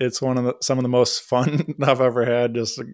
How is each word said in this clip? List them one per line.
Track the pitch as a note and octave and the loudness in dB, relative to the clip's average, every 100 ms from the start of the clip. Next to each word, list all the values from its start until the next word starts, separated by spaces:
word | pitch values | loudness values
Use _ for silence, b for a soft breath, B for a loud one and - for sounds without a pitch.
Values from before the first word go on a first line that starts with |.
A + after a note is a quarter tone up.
it's | B2+ - | -4 -2
one | C3+ B2+ | -2 0
of | |
the, | B2 - | -2 -4
some | - C3 | -2 -2
of | |
the | B2 | 2
most | B2 A#2+ - | 4 4 0
fun | - B2 B2+ D3 - - | -2 0 2 0 -4 -2
<laughs> | |
I've | C#3 B2+ | 0 4
ever | B2+ A#2+ | 2 2
had, | A#2 A#2+ A#2+ | 0 2 0
just | A#2 A2+ - A#2+ | -2 -6 -8 -14